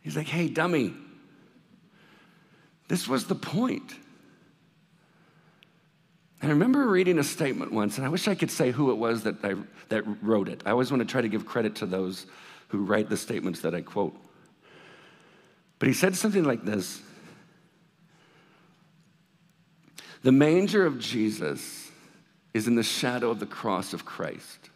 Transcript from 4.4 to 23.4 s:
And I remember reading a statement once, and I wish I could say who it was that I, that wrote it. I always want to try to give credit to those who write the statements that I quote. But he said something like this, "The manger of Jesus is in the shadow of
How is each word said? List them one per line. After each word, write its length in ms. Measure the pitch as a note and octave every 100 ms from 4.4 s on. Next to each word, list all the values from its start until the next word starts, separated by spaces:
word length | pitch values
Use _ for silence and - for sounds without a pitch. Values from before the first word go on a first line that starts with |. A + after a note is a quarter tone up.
| _ _ _ _ _ _ _ _ _ _ _ _ - _ _ _ _ _ _ _
And 80 | C#3+
I 40 |
remember 340 | D3 A3 C#4+ C4
reading 320 | F#3 F#3 E3+
a 40 |
statement 460 | C#3+ - D3 A2 -
once, 280 | G#2+ G#2 G#2
and 60 |
I 40 | C3+
wish 180 | E3+ G#3
I 80 |
could 160 | F#3+ E3
say 220 | - C3
who 180 | B2 C#3
it 60 | G#2+
was 260 | A#2 A#2
that 220 | G#2 F2+
I, 100 | G2+ F#2+ - - -
that 120 | A2 G#2+ G#2
wrote 260 | G#2 G#2+ F#2+
it. 160 | - -
I 40 |
always 180 | A#2 B2+
want 120 | C3+
to 40 | A2+
try 140 | C3
to 80 | A2+
give 180 | G#2 F#2
credit 300 | A#2+ A2 A2
to 100 | G2+
those 400 | F#2 F#2 F#2 - - - - -
who 140 | G#2
write 240 | G2 G#2 A2
the 80 | G#2
statements 440 | - A2 F#2 E2
that 120 | E2
I 60 | E2+
quote. 340 | D#2 G#2 F#2 - - - - _ _ - - - - - - - _ _ _ _
But 100 | B2
he 60 |
said 200 | B2+ F#3+
something 300 | F#3 A3 G3
like 220 | D3+ A#2 G2+
this, 340 | G#2+ F2+ - - - - - - _ _ _ _ _ _ _ _ _ _ _ _ _ _ _ _ _ _ _ _ _ _ _ _ - - -
"The 120 | C3
manger 520 | C3 D3+ E3+ G3+ G#3
of 140 | F3 B2+
Jesus 920 | A2 A#2+ G#2+ G#2+ D#2 C2 - - - - - - _ _ _
is 160 | A2+ A2+
in 60 |
the 80 | A#2
shadow 480 | A2+ - B2+ B2 A#2
of 100 | A2